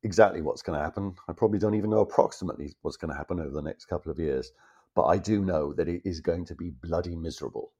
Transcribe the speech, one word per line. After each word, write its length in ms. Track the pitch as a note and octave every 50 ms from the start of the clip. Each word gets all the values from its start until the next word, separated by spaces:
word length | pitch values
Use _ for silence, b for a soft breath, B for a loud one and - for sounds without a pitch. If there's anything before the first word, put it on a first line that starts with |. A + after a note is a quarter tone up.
| -
exactly 380 | A2 F#2+ - A2 G2 - F2 D#2
what's 200 | D2+ - - -
gonna 160 | - E2 D2
happen. 380 | D2 D2+ - - G2+ G2 F2 - -
I 60 | - E2
probably 260 | - - G#2+ G#2 G2+
don't 160 | F#2 G#2+ G#2
even 160 | G#2+ G#2 G#2+
know 100 | G#2+ G#2+ G#2
approximately 720 | - - - - - - - - F2 - - D2 C#2+ - _ _
what's 140 | D#2 D2
gonna 200 | - - D#2+ C#2+
happen 240 | C#2+ D2 - F2+ F2+
over 100 | D#2+ C#2
the 120 | C2+ D2+ C#2+
next 240 | D2+ - _ -
couple 260 | _ F#2 D#2+ - D#2+ D2+
of 80 | D#2
years. 320 | E2 D2+ C2+ C2 B1+ - b b b b b b b b b
But 120 | - C#2+
I 120 | B1 F2 G2
do 260 | E2+ G2+ A2 G#2 G2
know 280 | F#2+ F2 D#2 D2+ D2 D2
that 160 | D2 E2 E2
it 140 | F2 - -
is 160 | G2 F2 D#2+
going 240 | D#2+ - E2+ E2+ F2
to 100 | - -
be 160 | - F2 F2
bloody 460 | D#2+ B1+ - E2+ E2 E2 F2 F2 F2
miserable. 560 | E2+ E2 E2 D2 - D2 A#1+ - - - - _